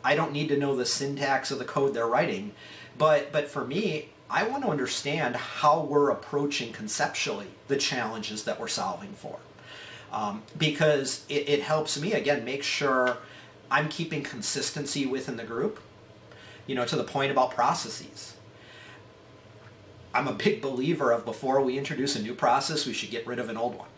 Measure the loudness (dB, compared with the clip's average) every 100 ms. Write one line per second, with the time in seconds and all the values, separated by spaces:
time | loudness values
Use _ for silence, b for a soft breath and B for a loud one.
0 | 4 2 2 0 0 2 2 0 0 0
1 | -2 -2 2 2 0 -6 -4 0 2 2
2 | 2 2 2 -2 -6 B B B B 2
3 | 6 6 4 -2 -2 -4 -2 0 0 -2
4 | -6 -20 -2 0 0 0 -2 0 -2 -2
5 | -2 0 0 -2 -6 4 6 6 6 6
6 | 6 4 0 0 0 -2 -6 -8 -6 -2
7 | 0 0 -2 -4 -8 -16 -2 0 2 0
8 | -2 -4 -6 -6 -4 -4 -4 -2 -2 -4
9 | -10 -12 -12 -14 -16 -20 B B B B
10 | B -4 -4 -6 -10 0 0 4 4 4
11 | 0 -6 -2 -2 2 0 2 0 0 -2
12 | 0 0 2 0 0 -4 -2 0 2 4
13 | 4 2 B B B B 0 0 0 -2
14 | -4 -4 -6 -6 -4 -2 -2 -4 -4 -2
15 | 0 -2 -4 -8 -6 -2 -2 -2 -16 -20
16 | -20 -20 -20 B B B -6 -2 0 0
17 | 0 0 2 4 2 4 2 2 -4 -8
18 | -12 -14 -16 -18 -20 B B B B B
19 | -20 -20 -20 -20 -20 -20 -20 -20 -20 -20
20 | -4 -2 0 2 2 2 -2 0 0 4
21 | 4 4 0 -4 2 4 4 0 -4 -2
22 | 0 0 -4 2 4 4 2 -2 -2 -4
23 | -4 -6 -4 -6 -4 -2 -4 -4 -14